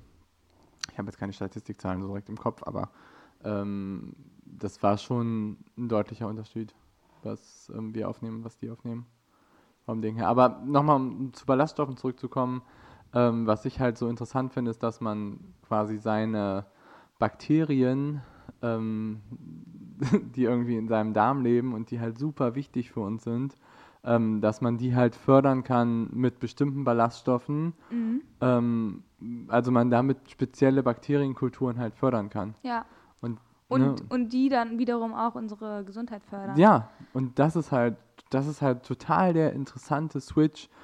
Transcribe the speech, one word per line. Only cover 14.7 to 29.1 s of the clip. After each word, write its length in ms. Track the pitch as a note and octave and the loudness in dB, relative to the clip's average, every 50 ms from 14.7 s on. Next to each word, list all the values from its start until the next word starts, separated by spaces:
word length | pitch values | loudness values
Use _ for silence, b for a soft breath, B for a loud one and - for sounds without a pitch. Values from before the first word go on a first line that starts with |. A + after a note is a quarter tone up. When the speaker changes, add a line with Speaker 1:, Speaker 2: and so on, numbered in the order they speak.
| A2+ - - | -2 -2 -4
Speaker 1:
dass 180 | A#2 A2 - | -4 -4 -4
man 380 | A#2+ A2 G#2+ G#2+ G#2 G2+ - - - - - _ _ | -4 -4 -4 -4 -6 -8 -10 -14 -16 -20 -20 _ _
quasi 300 | - A#2 G#2+ G#2+ G#2 A2 | -2 0 0 0 0 -4
seine 680 | G#2 G#2+ A2 G#2+ G#2+ A2 A2 A2 G#2+ G2+ G2+ F#2+ G2 G2+ B B B B B B B B B _ | -4 -2 0 0 0 0 0 0 -2 -2 -2 -2 -4 -6 B B B B B B B B B _
Bakterien, 1040 | - A2+ G#2+ - - - - D3+ D#3+ D#3+ D3 C#3+ C3 B2+ B2+ C3 C#3 C#3 D3 D3 C#3+ B2+ B B B B B - _ | -2 -2 -2 -2 -4 0 2 2 2 2 2 2 2 2 2 2 0 -2 -4 -4 -6 -10 B B B B B -12 _
ähm, 600 | - A#2 A2+ A2+ A2+ A2 A2 G#2+ A2 A2 G#2+ G#2+ G#2 G#2+ A#2+ - - - D#2+ E2 - - - - - - - - | -4 -4 -2 -2 -2 -4 -4 -4 -4 -6 -8 -10 -12 -16 -16 -16 -16 -16 -18 -18 -18 -18 -18 -18 -18 -16 -8 -6
<laughs> 360 | C#3 B2+ - - - A#2 - | 0 2 2 0 0 -2 -2
die 80 | B2+ B2 | 0 2
irgendwie 340 | A2+ B2 A#2+ A#2+ A#2+ A#2+ | 2 2 2 0 0 -2
in 100 | A2+ A2 | -2 0
seinem 260 | A2+ A2+ A2 G#2+ A2 G#2+ | 0 0 2 2 2 4
Darm 280 | G#2+ G#2 B2 C#3 C#3 | 4 4 4 4 2
leben 320 | B2 A#2+ A#2+ A#2+ B2 C3 A#2 | 2 4 4 2 2 0 -4
und 160 | A2 A#2 - | -6 -6 -6
die 100 | B2+ A#2 | -6 -6
halt 200 | A#2 A#2 A2+ A#2 | -6 -6 -6 -4
super 340 | C#3+ D#3 C#3+ - C#3 A#2+ A#2 | -6 -4 -2 -2 -2 -2 -2
wichtig 380 | C#3 C#3+ - - B2 A#2+ - | -4 -6 -6 -6 -6 -6 -6
für 80 | - A#2+ | -6 -6
uns 240 | G#2 G2 A2+ A2+ - | -4 -4 -6 -6 -6
sind, 340 | A#2 A#2 A#2+ C3+ C#3 - B B B B B B B B B - | -4 -4 -4 -4 -6 -8 B B B B B B B B B 0
ähm, 360 | - A#2+ A#2 A2+ A2 A2 G#2+ | 2 2 2 4 2 2 2
dass 220 | G#2 G#2+ G#2+ - | 2 0 2 0
man 160 | C3 A#2+ A#2+ | 0 -2 0
die 180 | A2+ B2 B2 B2 | 0 0 0 4
halt 200 | B2+ B2 A#2 - | 4 4 4 2
fördern 480 | - - - C3+ C3+ C3+ C#3 C3 C3 B2 | 2 4 6 8 8 8 6 2 0 0
kann 460 | - B2+ A#2+ A#2+ A#2+ A#2 A#2 A2+ - - | 0 2 2 2 2 2 0 -2 -2 -2
mit 260 | A#2+ B2+ B2 B2 - | 0 0 0 0 -2
bestimmten 440 | B2+ A#2 - - C#3+ C#3+ C3+ C#3 C#3 | -6 -6 -2 0 0 0 0 0 0
Ballaststoffen. 920 | B2+ A#2+ A#2 A#2 A#2 - - - B2+ B2+ A#2+ - - D3 D3+ D#3+ E3+ D#3+ - - - | 2 4 4 2 2 0 -2 0 0 0 0 0 -2 -4 -2 -2 -4 -6 -10 -10 -8
Speaker 2:
Mhm. 320 | A#3 A#3+ A3+ A3 A#3 C#4 - - - - | -6 -4 -2 -2 -4 -4 -6 -10 -6 0
Speaker 1:
Ähm, 640 | B2+ B2+ B2 A#2+ A#2+ A#2+ A#2 A2+ A2+ G#2 - - - _ | 2 2 2 2 2 0 0 0 -2 -4 -6 -10 -14 _